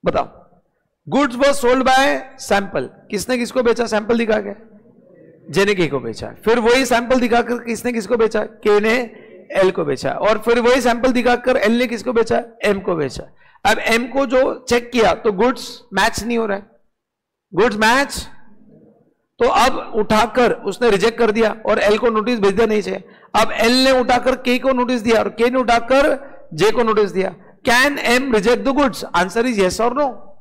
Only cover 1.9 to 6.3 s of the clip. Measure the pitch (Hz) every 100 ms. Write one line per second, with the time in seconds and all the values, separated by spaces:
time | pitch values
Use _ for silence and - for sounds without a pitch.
1.9 | 262 277 277 - - - 202 196 156 127
2.9 | - _ 202 - 254 240 262 240 233 233
3.9 | 214 214 240 226 214 202 202 - - _
4.9 | _ _ - - - - 139 202 196 160
5.9 | 135 117 107 110